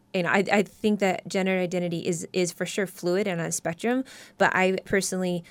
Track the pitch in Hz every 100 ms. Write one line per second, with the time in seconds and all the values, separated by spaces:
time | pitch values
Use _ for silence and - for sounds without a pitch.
0 | _ 190 165 196 190 202 190 - 214 208
1 | 196 175 - 196 190 185 180 180 175 165
2 | - 165 - 185 175 - 175 - 185 -
3 | 175 180 202 170 165 165 160 170 226 254
4 | 262 - - - 185 - 185 190 - 196
5 | 190 185 180 175 -